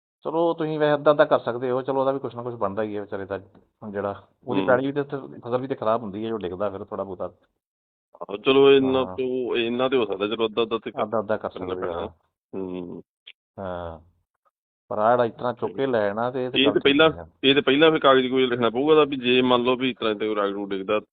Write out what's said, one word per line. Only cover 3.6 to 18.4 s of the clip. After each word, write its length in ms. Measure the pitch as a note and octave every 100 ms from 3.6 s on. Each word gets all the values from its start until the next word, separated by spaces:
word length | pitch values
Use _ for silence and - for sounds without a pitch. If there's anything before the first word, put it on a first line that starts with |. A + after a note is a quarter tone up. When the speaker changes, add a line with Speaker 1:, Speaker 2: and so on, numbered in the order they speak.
| _ _
Speaker 1:
ਹੁਣ 100 | A2
ਜਿਹੜਾ 360 | G2+ G2+ G2 - _ -
ਉਹਦੀ 140 | G2+
Speaker 2:
ਹੂੰ। 80 | F#2+
Speaker 1:
ਪੈਲੀ 180 | B2+ C#3
ਵੀ 60 |
ਤੇ 80 | C#3+
ਉੱਥੇ 160 | C#3+ C#3
ਫਸਲ 420 | C#3 C#3+ A#2+ B2
ਵੀ 80 | C3
ਤੇ 80 |
ਖਰਾਬ 280 | C3 A2 A#2
ਹੁੰਦੀ 220 | G#2+ G2
ਹੈ, 40 | A2+
ਜੋ 80 | A2
ਡਿੱਗਦਾ 340 | F2+ F#2 G2+
ਫਿਰ 140 | F#2+
ਥੋੜ੍ਹਾ 200 | G2+ G2+
ਬਹੁਤਾ। 200 | G2 F#2
Speaker 2:
ਆਹੋ, 1120 | F2+ - _ _ _ _ _ _ _ - - G#2
ਚਲੋ, 360 | A2+ C3+ C#3
ਇੰਨਾ 320 | C#3 C3 C3
Speaker 1:
ਹਾਂ। 120 | B2+ -
Speaker 2:
ਤੇ 340 | B2+ B2+ A#2
ਉਹ, 60 | A#2+
ਇੰਨਾ 320 | A#2 A#2+ C3
ਤੇ 80 | C3
ਹੋ 80 |
ਸਕਦਾ, 220 | G#2 F#2+ G#2
ਚਲੋ, 200 | A2 A2+
ਅੱਧਾ 160 | G#2+
ਅੱਧਾ 160 | A2 A2+
ਤੇ 120 | A#2
ਕਰ 120 | C3
Speaker 1:
ਅੱਧਾ 160 | G#2+ A2+
ਅੱਧਾ 180 | G#2 G#2+
ਕਰ 120 | G2+
Speaker 2:
ਕਰਨਾ 180 | F#2+ F2+
Speaker 1:
ਸਕਦੇ 140 | F#2
Speaker 2:
ਪੈਣਾ। 200 | F#2 E2+
Speaker 1:
ਹਾਂ। 80 | G2 - _ _ _
Speaker 2:
ਹੂੰ। 480 | F#2+ F#2 F2+ F2 F2 - _ - - _ -
Speaker 1:
ਹਾਂ। 420 | F#2+ F2 E2+ D#2+ E2+ _ _ _ _ _ _ _ -
ਪਰ 100 | G#2
ਆਹ 120 | A2
ਜਿਹੜਾ 140 | B2
ਇਸ 80 | A#2+
ਤਰ੍ਹਾਂ 220 | G#2 B2
ਚੁੱਕ 220 | A#2 G#2+ F#2+
ਕੇ 100 | C3+
ਲੈ 200 | A#2 G#2
ਜਾਣਾ 240 | G#2 B2
ਤੇ 140 | C3
ਇਹ 60 | B2+
ਤੇ 80 | C3
Speaker 2:
ਇਹ 80 | C#3
Speaker 1:
ਗੱਲ 80 |
Speaker 2:
ਤੇ 60 | -
ਪਹਿਲਾਂ, 300 | C#3 C#3+ D#3+
Speaker 1:
ਠੀਕ 80 | D3+
ਨਹੀਂ 80 | E2
ਆ। 40 | _
Speaker 2:
ਇਹ 100 | C3
ਤੇ 60 | C#3
ਪਹਿਲਾਂ 300 | C3+ C#3 D#3+
ਫਿਰ 100 | D#3+
ਕਾਗਜ਼ 260 | C#3 C3 B2+
ਕੋਈ 200 | C3